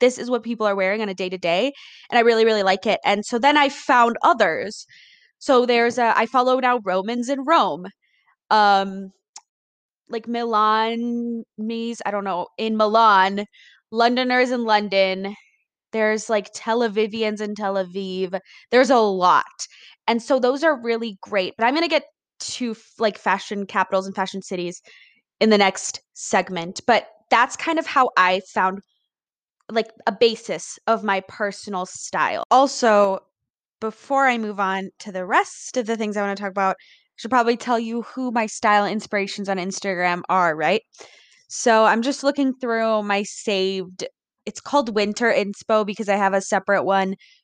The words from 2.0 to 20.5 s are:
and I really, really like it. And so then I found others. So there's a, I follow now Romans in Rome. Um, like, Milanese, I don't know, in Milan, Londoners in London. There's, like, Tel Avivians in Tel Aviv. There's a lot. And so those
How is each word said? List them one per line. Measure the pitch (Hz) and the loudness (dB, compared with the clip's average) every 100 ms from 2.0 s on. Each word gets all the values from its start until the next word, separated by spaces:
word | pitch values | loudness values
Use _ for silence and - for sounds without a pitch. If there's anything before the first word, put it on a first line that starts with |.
| - | 0
and | - | 4
I | |
really, | 233 226 | 4 6
really | 226 214 | 4 4
like | 190 190 | 2 0
it. | 220 190 | 0 0
And | - 208 | 0 -2
so | 208 240 | -2 0
then | 269 294 | 4 4
I | 285 | 2
found | - - 254 233 233 | -2 2 4 4 4
others. | 302 339 190 156 196 - - - - _ _ _ | 2 4 2 0 -6 -10 -20 -20 -20 _ _ _
So | - 254 | 2 2
there's | 247 240 233 240 | 4 2 2 2
a, | 226 | 2
I | - 226 | 2 2
follow | 262 254 262 | 2 2 2
now | 247 247 | 2 0
Romans | 196 185 196 240 240 | 0 -2 -2 -4 -4
in | 277 | -4
Rome. | 262 320 202 156 185 _ _ _ _ _ - | 2 2 2 -2 -10 _ _ _ _ _ 0
Um, | 214 208 196 196 190 190 _ _ - _ _ _ _ _ _ - | 4 6 4 0 -8 -14 _ _ -20 _ _ _ _ _ _ -10
like, | 233 226 | -8 -4
Milanese, | 240 233 214 214 220 226 233 240 240 240 233 - - 220 226 233 233 | -4 0 2 4 2 2 -2 -2 -4 -4 -6 -10 -8 -6 -4 -6 -6
I | - | -6
don't | 202 | -4
know, | 196 180 - - | -4 -6 -6 -6
in | 226 220 | -2 2
Milan, | 214 220 226 196 190 202 208 _ - _ - | 4 6 6 6 4 0 -8 _ -20 _ -6
Londoners | 220 233 247 254 247 254 | 2 2 2 0 2 2
in | 247 | 0
London. | 226 208 208 190 190 190 196 208 _ _ _ _ _ | 2 2 2 2 2 0 -6 -12 _ _ _ _ _
There's, | 220 214 214 214 | 0 0 0 0
like, | 214 196 | -2 -2
Tel | - 226 233 | -10 -2 0
Avivians | 233 202 214 226 214 208 | 0 0 -2 -2 -4 -4
in | 214 | -8
Tel | 208 202 196 | -6 -4 -2
Aviv. | 185 185 190 185 190 185 _ - - | -4 -6 -6 -4 -4 -6 _ -20 0
There's | 240 247 | 2 4
a | 254 | 4
lot. | 214 190 180 151 - - - - - _ - | 2 2 4 4 0 -10 -18 -18 -20 _ -4
And | 233 | -2
so | - 262 | 0 0
those | 247 | 2